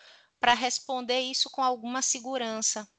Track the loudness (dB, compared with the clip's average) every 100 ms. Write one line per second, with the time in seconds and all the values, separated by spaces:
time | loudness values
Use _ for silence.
0 | -20 -20 _ _ 4 4 2 -2 -4 -4
1 | 0 0 0 -2 -4 0 0 0 -4 -2
2 | -2 -2 -4 -4 -4 -2 -2 -4 -8